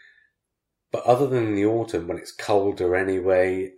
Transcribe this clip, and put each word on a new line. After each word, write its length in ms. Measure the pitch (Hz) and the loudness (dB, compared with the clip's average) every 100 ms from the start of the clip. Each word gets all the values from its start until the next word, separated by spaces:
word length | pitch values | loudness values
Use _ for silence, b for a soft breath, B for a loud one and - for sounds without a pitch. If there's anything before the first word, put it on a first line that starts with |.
| b b b b _ _ _ _ _ | b b b b _ _ _ _ _
But 120 | - | -4
other 240 | - 123 139 | 2 2 2
than 160 | 127 110 | 0 0
in 80 | 101 | 0
the 100 | 104 | 2
autumn, 420 | 117 110 90 85 | 0 -2 -6 -6
when 100 | 87 | -10
it's 140 | - | -12
colder 640 | - - 104 98 98 90 90 | -10 0 0 2 0 0 0
anyway, 760 | 95 95 90 92 92 92 92 | 0 -2 2 2 2 0 -6